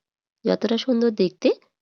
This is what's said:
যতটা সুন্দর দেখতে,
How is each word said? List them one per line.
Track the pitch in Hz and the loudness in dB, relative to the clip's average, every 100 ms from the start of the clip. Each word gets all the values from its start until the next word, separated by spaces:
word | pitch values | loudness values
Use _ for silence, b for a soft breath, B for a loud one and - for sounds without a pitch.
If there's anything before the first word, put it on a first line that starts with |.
| _ _ _ _ | _ _ _ _
যতটা | 220 185 214 226 | -2 0 0 -2
সুন্দর | - 233 233 | -2 0 0
দেখতে, | 214 180 - 262 480 _ _ | 0 -2 0 -2 -2 _ _